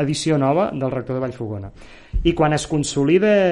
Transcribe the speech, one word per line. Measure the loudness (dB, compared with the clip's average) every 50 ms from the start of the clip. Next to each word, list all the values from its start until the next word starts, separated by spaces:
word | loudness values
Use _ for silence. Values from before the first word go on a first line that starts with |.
edició | -2 -2 -2 -2 0 0 0
nova | 2 2 2 2 0 0 -2 -4
del | -4 -4 -4
Rector | -4 -6 -6 -6 -6
de | -4
Vallfogona. | -6 -6 -8 -8 -8 -8 -8 -10 -10 -12 -16 -18 -20 -20 -20 -20 -10 -6 -4 0 0
I | 2 2
quan | 4 4 2 2
es | 0 -2
consolida | -2 -2 -2 -2 -2 -2 0 2 4 4 4 4 4 4 4 4 2